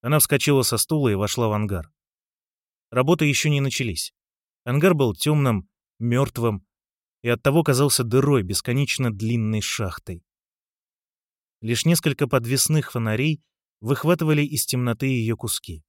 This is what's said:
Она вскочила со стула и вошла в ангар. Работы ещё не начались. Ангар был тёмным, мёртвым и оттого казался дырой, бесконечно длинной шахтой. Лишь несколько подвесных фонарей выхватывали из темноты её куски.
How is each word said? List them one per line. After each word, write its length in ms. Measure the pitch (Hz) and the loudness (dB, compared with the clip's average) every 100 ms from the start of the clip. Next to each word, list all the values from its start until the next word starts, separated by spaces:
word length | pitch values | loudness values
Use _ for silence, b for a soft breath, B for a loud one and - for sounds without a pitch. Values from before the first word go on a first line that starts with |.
Она 180 | 120 151 | 0 0
вскочила 440 | - 143 - 139 | 2 0 2 2
со 140 | 120 117 | 2 -2
стула 300 | - 156 135 | -2 0 2
и 80 | 98 | 2
вошла 320 | 104 - 113 | -2 0 0
в 60 | |
ангар. 360 | 104 104 95 82 _ _ _ _ _ _ _ _ _ _ | 0 -2 -4 -8 _ _ _ _ _ _ _ _ _ _
Работы 320 | 123 135 170 | -2 2 2
ещё 240 | 151 135 156 | 2 0 0
не 140 | 147 | 0
начались. 520 | 139 - 123 87 - _ _ _ _ _ - | 0 -4 -6 -6 -8 _ _ _ _ _ -4
Ангар 300 | 131 180 160 | 2 4 4
был 180 | 131 | 2
тёмным, 560 | 95 - 151 139 107 - _ _ _ | 0 0 2 2 0 -4 _ _ _
мёртвым 640 | 117 120 135 - 117 104 _ _ _ _ _ _ | -2 0 0 0 -2 -2 _ _ _ _ _ _
и 80 | 117 | -4
оттого 320 | 120 - 151 | -2 2 2
казался 420 | 156 127 143 - | 2 4 4 2
дырой, 380 | 120 123 143 139 | 2 2 4 2
бесконечно 680 | 92 95 - 123 143 - 127 | 2 -4 -2 -2 -2 -2 -2
длинной 500 | 104 110 117 107 110 | -2 -2 0 0 -2
шахтой. 640 | 104 - 101 - - 87 _ _ _ _ _ _ _ _ _ _ _ _ _ _ | -4 -4 -6 -6 -12 -16 _ _ _ _ _ _ _ _ _ _ _ _ _ _
Лишь 240 | 110 117 160 | -4 0 2
несколько 420 | 165 - 139 135 | 2 0 0 0
подвесных 640 | 139 117 131 - 156 - | 0 0 -2 0 0 0
фонарей 520 | 120 113 110 147 151 _ _ _ _ | -4 -2 0 -2 -4 _ _ _ _
выхватывали 640 | 110 143 151 175 156 151 | -4 -2 0 0 2 2
из 240 | 147 147 - | 0 -4 -4
темноты 400 | 127 123 113 135 | -2 -2 -2 -2
её 320 | 127 113 113 | -2 -2 -4
куски. 460 | 120 - - 80 | -4 -8 -10 -16